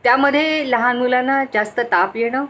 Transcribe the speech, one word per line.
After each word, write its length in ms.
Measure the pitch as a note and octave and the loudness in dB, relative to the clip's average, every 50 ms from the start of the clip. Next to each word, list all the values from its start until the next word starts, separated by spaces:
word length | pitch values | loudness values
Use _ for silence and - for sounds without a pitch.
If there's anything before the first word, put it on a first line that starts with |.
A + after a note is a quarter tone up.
| - | 4
त्यामध्ये 640 | A#3+ B3 C4+ C#4 C#4 C4+ D4 D#4 D#4 D#4 D#4 D4 C4 | 4 4 4 4 2 2 2 0 0 -2 -2 -2 -2
लहान 280 | B3 A3+ A3+ B3 B3 A#3+ | -2 0 0 0 0 0
मुलांना 460 | B3 B3 B3+ B3 B3+ C4 C4+ C#4 C4+ C4+ - | 0 0 2 0 2 0 0 0 -2 -2 -2
जास्त 260 | G#3+ G#3 G#3 - - | -2 -2 -2 -4 -4
ताप 360 | A#3+ A#3+ G#3 F3 F3+ G3 - | -4 0 0 0 0 0 -2
येणं 280 | A3+ A#3 A#3 B3 C4 C#4+ | -4 -4 -2 -2 -4 -6